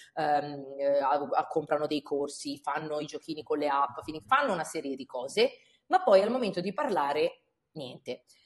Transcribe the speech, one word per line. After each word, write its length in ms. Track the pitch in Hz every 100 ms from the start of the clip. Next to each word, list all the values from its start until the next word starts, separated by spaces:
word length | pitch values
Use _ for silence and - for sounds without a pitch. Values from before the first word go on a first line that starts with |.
| -
ehm, 600 | - 151 147 147 143 135 139
eh, 220 | 139 143
a, 280 | 135 147 139
a, 160 | 156 156
comprano 400 | 160 151 147 151
dei 160 | 151
corsi, 560 | - 143 143 - 147 143
fanno 400 | - 147 156 151
i 60 | 147
giochini 360 | 156 - 156
con 160 | 139 151
le 100 | 147
app, 320 | 139 139 -
fin-, 200 | - 156 -
fanno 280 | 262 277
una 100 | 180
serie 320 | 151 160 139 135
di 120 | 127
cose, 460 | 127 135 196 262 - _ _ _
ma 160 | 370
poi 180 | 370 285
al 80 | 214
momento 320 | 254 220 175
di 100 | 180
parlare 760 | 202 294 170 143 147 170 - _ _ _
niente. 540 | 156 127 131 - - _ -